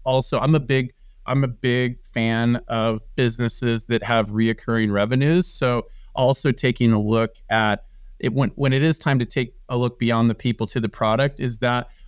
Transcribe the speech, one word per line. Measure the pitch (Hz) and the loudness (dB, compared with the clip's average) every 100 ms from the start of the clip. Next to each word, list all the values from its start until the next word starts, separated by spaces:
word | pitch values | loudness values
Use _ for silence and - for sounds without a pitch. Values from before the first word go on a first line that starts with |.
| 131 | 0
also, | 131 - 120 | 0 0 0
I'm | 135 | 2
a | 156 | 2
big, | 131 135 131 _ - - - | 2 0 -2 _ -20 -14 -4
I'm | 135 | -2
a | 131 | -2
big | 113 127 123 123 120 | -2 0 0 0 -4
fan | - 117 113 113 117 120 - | -8 -2 0 0 0 -2 -2
of | 113 113 110 - - | -2 -2 -2 -6 -2
businesses | 120 113 117 - 120 113 - | -2 0 -4 -2 -2 -2 -2
that | 117 | -4
have | 110 117 104 | 0 0 0
reoccurring | 107 113 110 - 113 107 | 0 0 0 -2 0 2
revenues. | 101 107 127 147 175 180 | 2 2 2 2 2 0
So | - 127 120 - - - | -2 0 -2 -4 -14 -10
also | - 127 135 139 | 0 2 2 0
taking | 123 127 - 117 | 0 0 2 2
a | 107 | 2
look | 104 113 113 - - | 2 2 0 -6 -2
at | 110 107 104 - - - - | 0 2 0 -6 -20 -20 -6
it | 127 | -2
when, | 135 127 | 0 -2
when | - 135 | 0 0
it | 135 | 2
is | 156 151 | 2 0
time | 151 135 | 0 0
to | 117 | 0
take | 135 120 - - | -4 -6 -8 -6
a | 123 | -2
look | 123 - | -2 0
beyond | 117 113 117 | 0 2 2
the | |
people | 107 123 113 110 | 2 -2 -2 -4
to | 123 | -4
the | 110 | -4
product, | - 110 117 139 139 | -2 0 2 0 -2
is | 131 113 | -6 -2
that | 123 123 - - | -2 -2 -6 -16